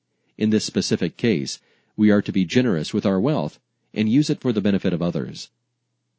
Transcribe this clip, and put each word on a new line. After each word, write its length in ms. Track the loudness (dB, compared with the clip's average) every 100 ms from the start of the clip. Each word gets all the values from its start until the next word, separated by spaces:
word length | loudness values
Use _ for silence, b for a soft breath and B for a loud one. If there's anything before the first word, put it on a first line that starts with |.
| _ _ _ -4
In 120 | 0
this 140 | 0
specific 520 | 0 -4 -2 -2 -4 -2
case, 420 | 0 0 -2 -10 _ _ _ 0
we 160 | 4
are 100 | 4
to 80 | 2
be 140 | -2
generous 500 | 0 2 2 0 -2
with 100 | -2
our 140 | 0 0
wealth 400 | 0 -2 -4 -10 _ _ _
and 160 | -4 2
use 220 | 2 2
it 100 | 0
for 120 | -2
the 80 | 0
benefit 320 | 0 0 0
of 100 | -2
others. 480 | -2 -4 -6 -10 -18 _ _ _ _ _ _